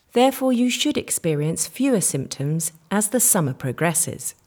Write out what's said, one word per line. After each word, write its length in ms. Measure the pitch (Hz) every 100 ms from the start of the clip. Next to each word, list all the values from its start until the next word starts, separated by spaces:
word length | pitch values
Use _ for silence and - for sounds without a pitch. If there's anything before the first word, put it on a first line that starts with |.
| _
Therefore, 380 | 233 269 269 262
you 200 | 240 247
should 260 | - 302 254
experience 720 | - - 165 147 151 175 -
fewer 340 | - 269 214
symptoms 720 | - 139 - - 143 165 - - -
as 200 | 202 -
the 100 | 247
summer 340 | - 196 139
progresses. 800 | 131 131 - 165 156 - - - -